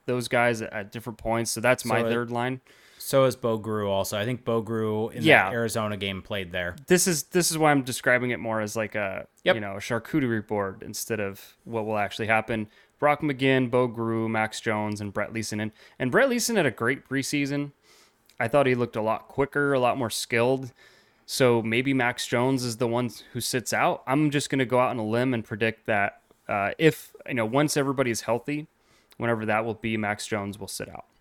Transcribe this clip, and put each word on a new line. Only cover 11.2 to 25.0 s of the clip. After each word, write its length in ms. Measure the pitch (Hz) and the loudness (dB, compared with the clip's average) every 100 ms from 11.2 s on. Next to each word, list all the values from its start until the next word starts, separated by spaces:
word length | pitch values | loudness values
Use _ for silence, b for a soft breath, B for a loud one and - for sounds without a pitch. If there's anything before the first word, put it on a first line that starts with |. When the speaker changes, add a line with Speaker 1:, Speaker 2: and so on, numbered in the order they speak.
Speaker 1:
of 360 | 98 98 - _ | -4 -8 -18 _
what 200 | - 113 | -8 -6
will 140 | 107 107 | -2 -2
actually 300 | 98 - 107 | -2 -2 -2
happen. 400 | 110 110 113 104 b b _ | -2 -2 -4 -6 b b _
Brock 220 | 147 147 | 2 2
McGinn, 500 | 156 127 135 131 123 | 0 0 2 4 2
Bo 160 | 123 123 | 2 0
Gru, 400 | 113 113 113 113 | 0 -2 -2 0
Max 320 | 110 110 - | 0 -2 -4
Jones, 400 | 117 107 107 104 | -4 -2 -2 -4
and 120 | 104 | -6
Brett 200 | 104 104 | -6 -6
Leason. 260 | 113 107 107 | -6 -6 -6
And, 120 | 107 - b b | -6 -10 b b
and 120 | 131 | 0
Brett 180 | 165 269 | 4 4
Leason 260 | 240 220 220 | 2 0 2
had 80 | 147 | 0
a 40 | |
great 360 | - 117 135 - | 0 -2 -2 -4
preseason. 640 | 135 127 147 139 143 143 - b b b b _ - | -6 -2 -2 -2 -2 -6 -10 b b b b _ -6
I 80 | 117 | 0
thought 180 | 143 131 | 4 4
he 80 | |
looked 220 | 123 120 117 | 2 0 -2
a 60 | |
lot 260 | 110 110 - | -2 -2 -4
quicker, 440 | - 139 147 143 | -4 -2 0 0
a 40 | 135 | 2
lot 200 | 123 123 | 2 2
more 120 | 113 | -2
skilled. 640 | - - 120 120 135 127 - b b b b b | -4 -2 2 2 2 -4 -16 b b b b b
So 340 | - 127 117 | 2 4 4
maybe 300 | 113 113 131 | 2 0 2
Max 320 | 131 120 120 - | 2 0 -2 -2
Jones 380 | 123 127 135 | 0 2 0
is 140 | 123 113 | -2 -2
the 100 | 120 | 0
one 220 | 117 123 - - | 0 -2 -6 -12
who 80 | 120 | -8
sits 320 | - 127 - | -4 -2 -2
out. 300 | 110 156 - - | 0 0 0 0
I'm 240 | 139 151 | 2 2
just 180 | 143 - | 2 0
gonna 140 | 139 | 0
go 160 | 120 123 | 2 4
out 100 | 127 | 2
on 80 | |
a 60 | 120 | 0